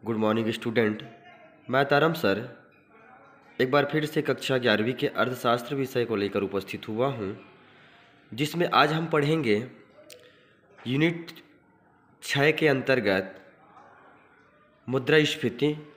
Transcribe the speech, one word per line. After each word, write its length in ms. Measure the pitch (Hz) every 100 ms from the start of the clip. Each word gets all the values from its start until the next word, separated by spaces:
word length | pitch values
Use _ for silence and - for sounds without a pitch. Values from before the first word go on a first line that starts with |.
गुड 120 | - 110
मॉर्निंग 340 | 110 110 110
स्टूडेंट। 520 | 113 120 113 110 107 - - - - - - -
मैं 140 | 127
तारम 280 | 139 143 156
सर 460 | 160 101 107 123 - - _ _ - - - - - - -
एक 100 | 131
बार 140 | 143
फिर 200 | 143 151
से 180 | 151 156
कक्षा 360 | 143 127 - 135
ग्यारहवीं 340 | 120 107 110
के 140 | 127 143
अर्थशास्त्र 680 | - 113 123 127 120 120
विषय 300 | 139 131 127
को 120 | 113 110
लेकर 240 | 101 101
उपस्थित 480 | 95 98 95 101 -
हुआ 180 | 110 131
हूँ, 340 | 123 98 107 - - - - - - _ _ _
जिसमें 360 | 113 147 165 175
आज 180 | 110 147
हम 140 | 156 165
पढ़ेंगे 600 | 160 143 160 127 104 123 - - - - - - _ _ _ _ - 117
यूनिट 400 | 135 160 170 - - - _ _ _ _ _ _ _
छः 280 | - 139 143
के 180 | 156 156
अंतर्गत 680 | 131 123 131 104 95 95 - - _ - - - - - - _ _ _ _ _ _ -
मुद्रास्फीति 1040 | 131 123 156 151 - 123 - 143 151 -